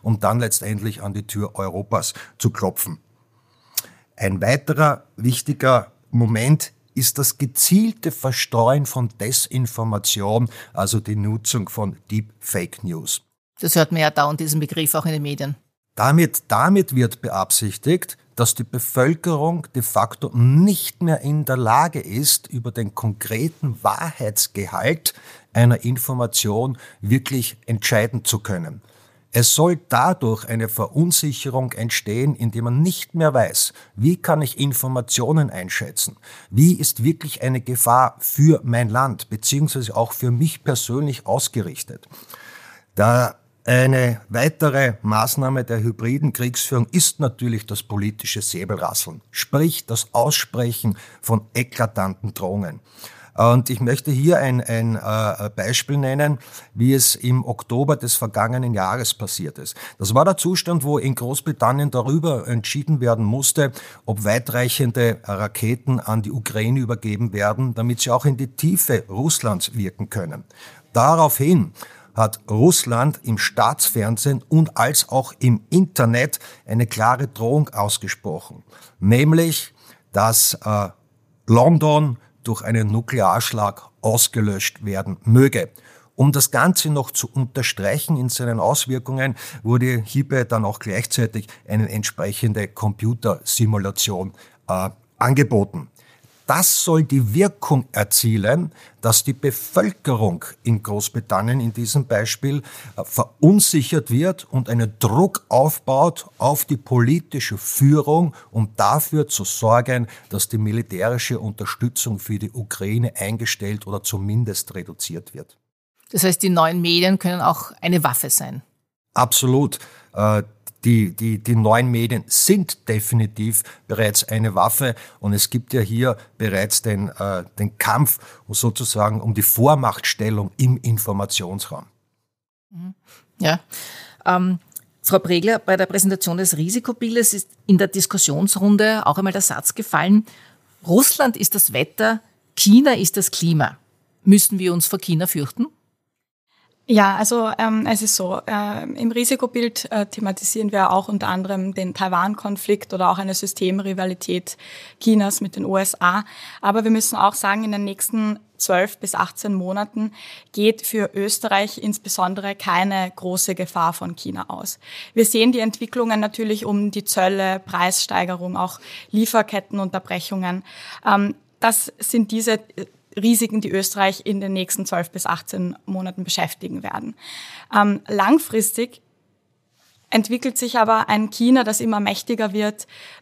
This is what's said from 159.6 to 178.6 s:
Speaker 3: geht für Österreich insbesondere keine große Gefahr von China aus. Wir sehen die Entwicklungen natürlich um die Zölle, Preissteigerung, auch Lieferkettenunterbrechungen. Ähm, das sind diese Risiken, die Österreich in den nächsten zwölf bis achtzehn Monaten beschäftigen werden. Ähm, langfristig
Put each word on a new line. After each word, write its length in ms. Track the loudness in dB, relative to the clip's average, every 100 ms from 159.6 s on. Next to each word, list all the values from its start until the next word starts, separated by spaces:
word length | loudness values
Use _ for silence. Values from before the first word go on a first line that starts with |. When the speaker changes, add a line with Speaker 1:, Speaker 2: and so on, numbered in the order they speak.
| -4 -6 -6 -4 -6 -8 -20 -20 _
Speaker 3:
geht 340 | 0 2 2 -4
für 260 | -4 -4
Österreich 640 | -4 -4 -4 0 0 0 -4
insbesondere 800 | -6 -6 -6 -2 -2 -4 -8 -8
keine 540 | -2 0 2 0 -4 -6
große 400 | -6 -4 -2 -4
Gefahr 380 | -6 -2 -2
von 220 | -2 -10 -10
China 340 | -10 -10 -10
aus. 280 | -10 -10 -14 -16 -20 -4
Wir 120 | 2 2
sehen 280 | 4 2
die 60 | 2
Entwicklungen 600 | -2 -4 -8 -4 -2 -2
natürlich 460 | -2 -4 -4 -4 -2
um 260 | -2 -2
die 140 | -4 -4
Zölle, 540 | 0 2 2 -2 -4
Preissteigerung, 960 | -6 -2 0 0 -2 -2 -2 -4 -6 -4
auch 240 | -6 -8 -18 -20 -6
Lieferkettenunterbrechungen. 1500 | -2 2 0 0 -4 -6 -6 -6 -6 -6 -8 -6 -6 -4 -6 -10 -20 -20 -6 2
Ähm, 300 | 2 2 -4 _ _
das 320 | 0 0 -4 -8
sind 320 | -2 0 0
diese 280 | -2 0 -2 -4 -14 -16 _ _ -2
Risiken, 380 | 2 2 2 -2
die 120 | -2
Österreich 500 | -2 -2 0 0 0
in 160 | -4 -4
den 140 | -2
nächsten 320 | -4 -4 -6 -4
zwölf 240 | -4 -4
bis 160 | -6 -4
achtzehn 500 | -4 -6 -6 -6 -8 -10
Monaten 380 | -8 -8 -10
beschäftigen 580 | -8 -4 -4 -6 -12 -10
werden. 340 | -8 -8 -10 -14 -18 -18 -18 -20 -4 2
Ähm, 240 | 2 0 -4
langfristig 920 | -2 4 4 2 -2